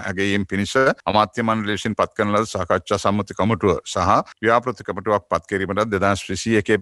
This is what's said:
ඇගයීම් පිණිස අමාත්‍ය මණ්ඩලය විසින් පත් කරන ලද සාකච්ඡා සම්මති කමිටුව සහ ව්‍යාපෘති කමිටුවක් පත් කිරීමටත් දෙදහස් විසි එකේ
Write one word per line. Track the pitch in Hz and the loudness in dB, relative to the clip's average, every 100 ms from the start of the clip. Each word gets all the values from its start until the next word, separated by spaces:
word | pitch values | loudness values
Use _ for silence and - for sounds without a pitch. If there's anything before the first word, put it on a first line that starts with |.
| 98 | -2
ඇගයීම් | 92 98 101 95 | -2 -2 -2 -2
පිණිස | 98 101 131 135 - - | -4 0 2 2 0 0
අමාත්‍ය | 104 107 - 113 | 2 2 0 -2
මණ්ඩලය | 110 104 101 | -2 -2 -4
විසින් | 113 101 | -2 -2
පත් | 92 - | -2 0
කරන | 104 104 | 0 0
ලද | 110 | 0
සාකච්ඡා | 98 90 92 - 101 | -4 -2 -2 0 -2
සම්මති | 101 104 98 - | 0 -2 -2 -2
කමිටුව | 98 113 101 80 - | 0 2 2 0 -2
සහ | 101 90 120 - - | -2 2 2 0 -2
ව්‍යාපෘති | 107 120 123 - - | 2 2 2 -6 -8
කමිටුවක් | 95 101 101 - | -6 0 0 0
පත් | 87 - | -4 -2
කිරීමටත් | 98 92 98 110 | -4 -2 -2 0
දෙදහස් | 98 98 98 - | 0 2 0 -2
විසි | 92 113 110 | -6 0 2
එකේ | 101 107 | 2 0